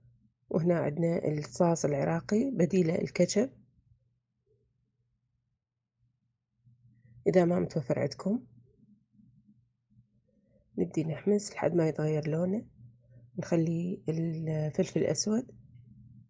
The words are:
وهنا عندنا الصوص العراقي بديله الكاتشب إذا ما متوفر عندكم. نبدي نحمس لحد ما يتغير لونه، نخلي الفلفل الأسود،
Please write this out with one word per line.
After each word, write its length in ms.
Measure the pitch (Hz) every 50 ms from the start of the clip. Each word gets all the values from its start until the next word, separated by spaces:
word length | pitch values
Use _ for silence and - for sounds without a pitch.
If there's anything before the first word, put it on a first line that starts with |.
| - - _ _ _ _ _ _ _ -
وهنا 300 | - 170 160 175 175 160
عندنا 480 | 131 147 147 160 165 170 170 - -
الصوص 580 | - 151 151 147 - - - 180 170 165 - -
العراقي 680 | 151 143 139 151 165 165 165 - - 208 220 262 277
بديله 440 | 254 185 175 - 196 185 175 160 175
الكاتشب 540 | - - - - - 180 - - 208 247 269 - - - _ _ _ _ _ _ _ _ _ _ _ _ _ _ _ _ _ _ _ _ _ _ _ _ _ _ _ _ _ _ _ _ _ _ _ _ _ _ _ _ _ _ _ _ _ _ _ _ _ _ _ _ _ _ _ _ _ _ _ _ _ _ _ _ _ _ _ _ - - - -
إذا 180 | - 165 185 175
ما 140 | 170 175 180
متوفر 400 | 175 - - 165 - - 151 131
عندكم. 440 | 139 143 - - - 190 214 269 - - - - - _ _ _ _ - - _ _ _ _ - - - _ _ _ _ _ _ _ _ _ _ _ _ _ - - _ _ _ _ _ _ _ _ _ _ _ _ _ -
نبدي 260 | 156 180 175 - 165 156
نحمس 500 | 160 151 135 - 202 208 208 208 - -
لحد 220 | - - 156 170
ما 120 | 170 160
يتغير 400 | 156 - - 151 156 156 151 151
لونه، 380 | 151 151 165 180 185 196 233 240 - - - - - - _ _ - - - - - -
نخلي 640 | - - - 175 165 160 170 165 165 175 180 208 - - 151
الفلفل 880 | 160 160 165 170 156 160 160 160 156 156 151 151 - - 180 - - 165
الأسود، 520 | - - 151 - - 208 214 240 - - - - - - - - - - - - - - - - -